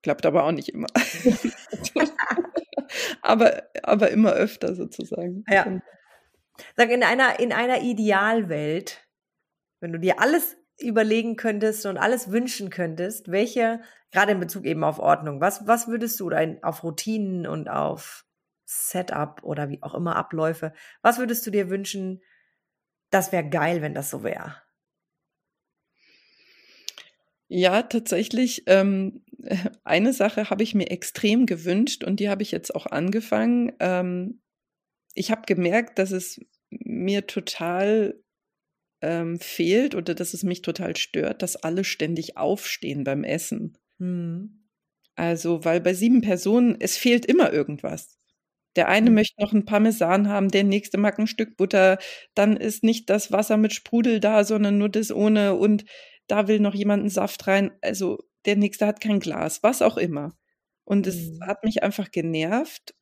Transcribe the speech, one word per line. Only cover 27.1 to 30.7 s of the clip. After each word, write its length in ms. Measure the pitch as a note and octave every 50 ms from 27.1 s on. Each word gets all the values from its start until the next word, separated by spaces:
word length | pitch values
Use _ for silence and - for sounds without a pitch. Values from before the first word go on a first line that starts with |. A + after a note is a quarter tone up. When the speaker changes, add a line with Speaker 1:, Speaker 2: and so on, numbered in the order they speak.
| _ _ _ _ _ _ _
Speaker 1:
Ja, 360 | _ D#3+ F3+ F3+ F3+ F#3 G#3+ A#3+
tatsächlich, 800 | - - A#3 A3+ - G3+ F#3 G#3+ - - A3+ B3+ A#3+ - - _
ähm, 560 | - F#3+ G3 F#3+ G3 G3 F#3+ F#3+ F#3+ - - _ _ -
<laughs> 460 | - - - - F3+ F3 A3 - _ _
eine 300 | - - E3+ G#3 B3 C4
Sache 360 | - G3 G#3+ - - G#3+ -
habe 140 | - G3+ A3+
ich 100 | A3+